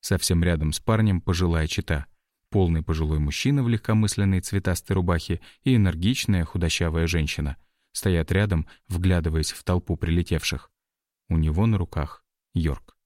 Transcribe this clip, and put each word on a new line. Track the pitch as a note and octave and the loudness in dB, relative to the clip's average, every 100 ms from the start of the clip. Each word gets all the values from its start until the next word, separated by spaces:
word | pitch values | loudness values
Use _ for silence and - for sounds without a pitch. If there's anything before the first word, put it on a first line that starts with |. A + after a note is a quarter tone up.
Совсем | - F#2 - F2 | -2 -2 2 2
рядом | F2 E2 D#2 | 2 0 -2
с | - | -4
парнем | - A2 A2 F#2 | -2 2 2 2
пожилая | - F2 F2+ E2 D#2 | 0 0 2 0 0
чета. | - - D2+ C#2 _ _ _ _ | -4 -4 -4 -4 _ _ _ _
Полный | G#2 F2+ E2 | 0 2 0
пожилой | D#2 D#2+ D#2 D#2 | 0 -2 0 0
мужчина | D2 - C3 C#3+ | -2 -2 0 2
в | A#2+ | 2
легкомысленной | A2+ - A2 G#2+ - G2+ F#2+ | -2 2 2 2 2 2 0
цветастой | - G2+ F#2 F2 - F#2+ | 0 -2 0 -2 0 0
рубахе | F2 E2+ - E2+ - _ | 2 0 0 -6 -6 _
и | - B2+ | 0 4
энергичная | G2 D#2+ F#2 C3 - F#2+ | 4 2 0 0 0 0
худощавая | D#2+ - E2+ - E2+ E2 E2 | 0 -2 -2 0 -2 0 0
женщина | E2+ D2 - D2 C#2+ _ _ _ | 0 -2 -4 -6 -8 _ _ _
стоят | - G2+ F2 D#2+ | -6 0 0 0
рядом, | F#2+ G#2 F2 D#2 - _ | 0 2 0 -4 -10 _
вглядываясь | F2+ F2+ F2+ E2 D#2+ D2+ | -2 2 2 2 -2 -2
в | - | -6
толпу | - F2+ - D#2+ | -2 -2 -2 -4
прилетевших. | E2 E2+ E2+ E2 - C#2+ - _ _ _ _ _ _ | 0 0 0 -2 -4 -8 -12 _ _ _ _ _ _
У | E2 | 0
него | D#2 D#2 A2+ | 2 2 2
на | G#2 | 2
руках | E2+ - C#2 - _ _ _ | -2 -6 -8 -10 _ _ _
Йорк. | - D#2+ C2+ - _ | -2 -2 -4 -10 _